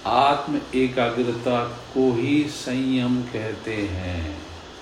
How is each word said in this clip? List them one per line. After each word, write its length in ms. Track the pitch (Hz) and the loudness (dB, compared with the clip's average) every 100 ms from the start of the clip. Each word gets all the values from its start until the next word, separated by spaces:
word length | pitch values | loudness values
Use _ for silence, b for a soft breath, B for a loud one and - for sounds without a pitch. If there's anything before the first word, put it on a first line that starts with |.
| - | 2
आत्म 540 | 120 139 147 - 143 - | 4 6 4 0 -4 -2
एकाग्रता 880 | 131 127 127 117 117 120 117 127 120 | 2 2 2 0 2 0 0 0 0
को 480 | 117 - - 135 131 | 0 -6 -4 2 4
ही 320 | 117 131 147 | 4 2 2
संयम 800 | 147 - - 127 135 131 123 123 | 2 -4 -4 -2 0 2 2 0
कहते 520 | 120 113 113 101 110 | -2 -4 -4 -6 -4
हैं। 640 | 107 101 92 90 87 82 76 - - - - | -2 -2 -4 -4 -4 -6 -8 -12 -16 -16 -18